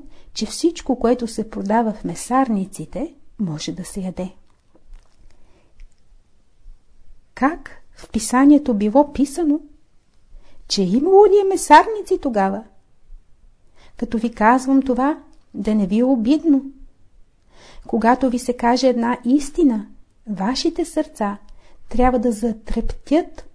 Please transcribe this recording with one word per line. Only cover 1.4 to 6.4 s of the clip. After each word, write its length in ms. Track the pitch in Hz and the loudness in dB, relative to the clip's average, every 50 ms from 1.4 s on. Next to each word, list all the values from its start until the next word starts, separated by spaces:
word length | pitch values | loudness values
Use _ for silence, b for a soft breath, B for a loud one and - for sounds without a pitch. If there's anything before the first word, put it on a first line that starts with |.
| 214 214 | -8 -8
продава 440 | - 208 196 196 214 226 240 220 208 | -8 -8 -4 0 0 0 0 0 -4
в 100 | - - | -6 -8
месарниците, 1120 | 180 170 - - - 240 262 269 254 226 196 190 190 - - 156 - - 180 254 330 - - - - - - | -8 -8 -8 -6 -2 0 0 0 0 0 -2 -4 -6 -8 -12 -14 -12 -10 -10 -10 -10 -12 -16 -20 -18 -10 -6
може 320 | 220 170 151 151 - - | -6 -6 -6 -6 -8 -10
да 140 | - 170 180 | -10 -10 -10
се 160 | - - - | -12 -10 -10
яде. 320 | 185 185 175 - 185 185 - - - _ _ _ _ _ _ - - - - - - _ _ - - - - - - - - _ _ _ _ - - - _ _ - - - - _ _ _ _ | -8 -8 -8 -8 -10 -10 -10 -16 -20 _ _ _ _ _ _ -20 -20 -20 -20 -20 -20 _ _ -20 -20 -20 -20 -20 -20 -20 -20 _ _ _ _ -20 -20 -20 _ _ -20 -20 -20 -20 _ _ _ _